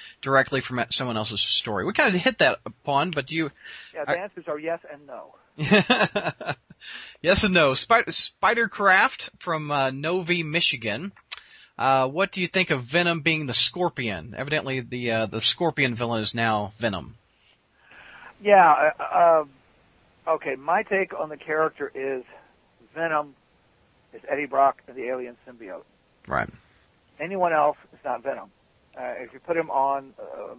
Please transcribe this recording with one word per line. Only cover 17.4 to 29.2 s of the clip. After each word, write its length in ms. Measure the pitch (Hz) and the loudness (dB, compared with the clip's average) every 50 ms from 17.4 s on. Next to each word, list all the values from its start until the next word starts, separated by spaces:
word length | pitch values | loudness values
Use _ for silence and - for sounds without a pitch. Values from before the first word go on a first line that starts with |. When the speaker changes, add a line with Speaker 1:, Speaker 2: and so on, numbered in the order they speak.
| _ _ _ _ _ _ _ _ _ - - - - - - - - - - - | _ _ _ _ _ _ _ _ _ -20 -20 -20 -20 -20 -20 -20 -20 -20 -14 -2
Speaker 2:
Yeah. 480 | 202 208 202 190 175 160 151 - 151 156 - - | 4 8 8 10 10 10 8 6 4 2 2 0
Uh, 40 | |
uh, 420 | - - - 175 175 165 165 160 151 143 135 _ _ _ _ _ _ _ _ _ _ _ _ _ - 160 | -4 -2 2 4 6 6 6 4 2 -2 -8 _ _ _ _ _ _ _ _ _ _ _ _ _ -4 -4
okay. 260 | 160 151 - 151 131 | -2 -2 -2 -6 -8
My 260 | 131 139 156 175 208 | -6 -2 -2 0 0
take 300 | 220 - 202 190 190 - - - | 0 0 0 -2 -2 -2 -4 -8
on 100 | 160 156 | -8 -8
the 80 | 151 | -10
character 540 | 143 - 165 156 156 160 156 - - 143 - - | -10 -8 -4 0 0 0 0 -2 -4 -10 -8 -6
is 300 | 135 135 135 135 127 123 - - - - _ _ _ _ _ _ _ 120 _ - | -6 -6 -4 -6 -6 -8 -12 -20 -20 -20 _ _ _ _ _ _ _ _ _ -8
Venom 400 | 156 165 165 156 151 147 143 135 _ _ _ _ _ _ _ _ _ _ _ _ _ _ _ - | -4 -4 -2 0 -2 -2 -4 -10 _ _ _ _ _ _ _ _ _ _ _ _ _ _ _ -20
is 80 | 113 - - | -14 -8 -6
Eddie 180 | - 147 147 | -4 -4 -4
Brock 360 | 131 135 135 139 139 - _ - - | -2 0 2 2 2 2 _ -10 -16
and 80 | 123 | -12
the 80 | 131 117 123 | -10 -6 -6
alien 280 | 127 127 123 120 120 _ _ | -6 -6 -8 -12 -16 _ _
symbiote. 380 | 131 123 113 113 95 90 78 - _ _ _ _ _ _ _ _ | -20 -20 -18 -16 -14 -14 -16 -16 _ _ _ _ _ _ _ _
Speaker 1:
Right. 220 | - 67 67 55 - - - _ _ _ _ _ _ _ _ _ _ _ - | -4 -4 -4 -4 -4 -10 -20 _ _ _ _ _ _ _ _ _ _ _ -10
Speaker 2:
Anyone 340 | 151 175 196 190 180 170 | -8 -6 -2 0 0 2
else 240 | 165 151 147 147 143 - - _ | 4 4 4 2 0 -2 -8 _
is 60 | - - - | -18 -10 -8
not 180 | 143 123 117 | -6 -6 -6
Venom. 280 | 117 139 131 110 95 202 _ _ _ _ _ _ _ _ - 135 | -6 -8 -8 -8 -10 -16 _ _ _ _ _ _ _ _ -16 -12
Uh, 160 | 127 123 120 | -10 -10 -10
if 140 | 90 | -10